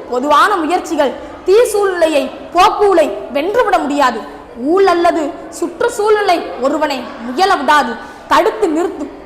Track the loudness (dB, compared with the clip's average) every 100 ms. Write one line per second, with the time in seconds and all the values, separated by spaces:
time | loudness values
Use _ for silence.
0 | -8 -4 2 2 2 0 0 -2 -2 -2
1 | -2 -4 -12 -6 2 4 4 2 0 2
2 | 0 2 -2 -6 -4 2 2 4 4 4
3 | 2 -2 -6 -4 -2 0 2 2 0 0
4 | 0 0 -8 -14 -16 -6 0 4 4 4
5 | 2 2 -2 -6 -14 -8 -6 -4 -4 0
6 | 2 2 2 0 -2 -4 -2 0 -2 -4
7 | -10 -12 -8 0 2 2 2 2 2 -4
8 | -12 -14 -2 0 2 0 0 0 -2 -4
9 | -10 -12